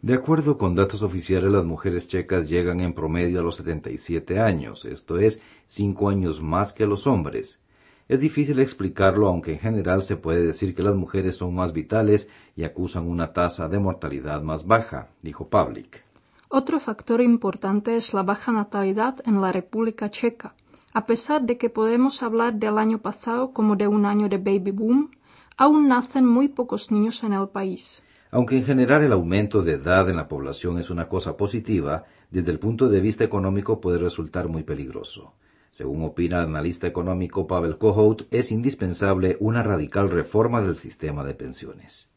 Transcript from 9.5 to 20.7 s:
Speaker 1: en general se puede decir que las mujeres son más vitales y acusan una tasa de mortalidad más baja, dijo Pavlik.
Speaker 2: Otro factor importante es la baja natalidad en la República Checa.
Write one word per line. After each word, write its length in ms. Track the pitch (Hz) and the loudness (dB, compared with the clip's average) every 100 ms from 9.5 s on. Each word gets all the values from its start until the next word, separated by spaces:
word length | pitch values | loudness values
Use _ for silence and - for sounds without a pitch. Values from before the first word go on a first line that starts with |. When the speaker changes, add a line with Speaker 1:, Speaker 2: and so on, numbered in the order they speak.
Speaker 1:
en 80 | 76 | -4
general 420 | 107 113 87 92 | -2 -2 0 0
se 140 | 95 90 | 0 -4
puede 280 | 82 82 | 0 2
decir 300 | 85 78 98 | 2 0 -4
que 80 | 85 | 0
las 140 | 95 98 | 0 0
mujeres 400 | 80 98 92 87 | 0 -2 -2 -4
son 180 | 90 | -6
más 180 | 90 90 | -2 -2
vitales 560 | 80 78 110 107 104 - - - - | -4 -2 0 4 2 2 -20 -20 -10
y 80 | |
acusan 440 | 80 - 90 87 85 | -8 -6 -6 -4 -4
una 240 | 85 80 | -4 -4
tasa 360 | - 87 - 80 | 0 -2 -2 -4
de 100 | 98 | 0
mortalidad 640 | 98 85 76 69 69 76 | -2 -2 -6 -8 -6 -6
más 240 | 78 78 85 | -6 -6 2
baja, 440 | 113 110 - - _ | 0 0 -10 -14 _
dijo 240 | 80 76 80 | -16 -14 -2
Pavlik. 560 | 107 65 58 - - _ _ _ _ _ | 0 0 -4 -16 -20 _ _ _ _ _
Speaker 2:
Otro 320 | 269 262 320 | -2 0 -4
factor 420 | - 214 - 233 | -4 -10 -2 2
importante 760 | 247 233 196 185 190 202 208 233 | 4 4 0 -4 -2 -2 0 -4
es 160 | 220 | -2
la 120 | 202 | -4
baja 260 | 190 202 - | -2 -2 -2
natalidad 680 | 226 208 202 196 196 233 262 | -2 -2 -2 -2 0 -2 -2
en 160 | - 202 | 0 2
la 120 | 190 | 2
República 580 | 185 180 220 226 220 156 | -2 -4 -4 -4 -4 -8
Checa. 460 | - 233 233 - _ _ | -2 -4 -4 -18 _ _